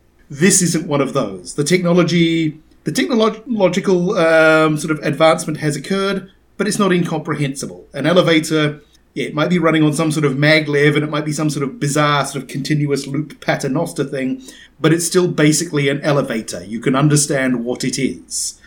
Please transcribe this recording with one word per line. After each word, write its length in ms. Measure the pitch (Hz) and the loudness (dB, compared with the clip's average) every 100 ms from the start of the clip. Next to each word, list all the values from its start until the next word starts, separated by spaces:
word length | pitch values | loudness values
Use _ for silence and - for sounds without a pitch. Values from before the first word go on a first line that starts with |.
| _ _ - | _ _ -14
This 320 | 139 185 - | 0 2 4
isn't 260 | 170 170 151 | 2 -2 -2
one 140 | 143 | -2
of 120 | 131 | -2
those. 420 | 127 107 95 - - | -2 -4 -6 -10 -4
The 80 | |
technology, 960 | 147 185 175 175 151 175 165 165 156 143 _ _ - | 0 0 2 2 4 2 2 2 -2 -4 _ _ -6
the 60 | |
technological, 1300 | 151 - 226 220 - - 220 180 175 - 180 175 208 | -4 0 2 2 0 -6 0 0 0 0 2 2 2
um, 600 | 165 160 160 160 156 151 | 4 4 6 6 4 0
sort 140 | 160 | -2
of 140 | 151 160 | -4 -4
advancement 540 | 143 160 165 165 151 | 2 4 4 -2 -4
has 160 | 151 175 | -4 -4
occurred, 560 | - 196 196 202 - _ _ - | -4 -2 -2 -4 -8 _ _ -6
but 100 | 214 | -2
it's 120 | 208 | 0
not 120 | 196 | 2
incomprehensible. 920 | 180 151 160 160 147 139 135 104 - - | 2 0 -4 -4 -4 -4 -6 -10 -14 -14
An 120 | 143 143 | -4 2
elevator, 760 | 180 160 160 156 156 151 147 _ _ _ | 4 4 4 2 0 0 -4 _ _ _
yeah, 120 | - 127 | -8 -6
it 80 | |
might 160 | 147 165 | -2 0
be 100 | 180 | 2
running 240 | 165 156 | 2 4
on 100 | 151 | 2
some 180 | 147 160 | 2 0
sort 140 | 151 147 | 0 0
of 80 | |
maglev 600 | 127 147 156 147 147 151 147 | 2 4 4 2 2 2 2
and 80 | |
it 60 | 151 | 0
might 160 | 147 156 | -4 -4
be 80 | |
some 160 | 151 151 | -2 -2
sort 140 | 147 | -2
of 160 | 135 - | -4 -4
bizarre 460 | 147 143 147 147 139 | -2 2 2 2 -2
sort 180 | 135 | -6
of 60 | 123 | -8
continuous 580 | 139 135 151 143 139 135 | -8 -2 -2 0 -2 -4
loop 340 | 139 151 - | -6 -6 -8
paternoster 640 | - 156 139 135 170 - 135 | -4 -2 -2 -4 -4 -4 -6
thing, 360 | 139 131 131 - - - _ | -4 -6 -6 -10 -20 -20 _
but 140 | 156 | 0
it's 120 | 170 170 | 2 0
still 220 | 180 180 | 0 0
basically 640 | 151 151 151 170 147 139 | 2 2 2 0 -2 -2
an 120 | 143 | -2
elevator. 600 | 156 143 127 117 107 95 | 0 0 0 -4 -6 -10
You 160 | 92 113 | -10 -6
can 160 | - 131 | -2 2
understand 680 | 147 147 - 139 131 123 117 | 4 4 2 0 0 -2 -4
what 180 | 127 | -4
it 160 | 127 - | -4 -2
is. 600 | 123 - - - - - | -4 -4 -10 -8 -8 -10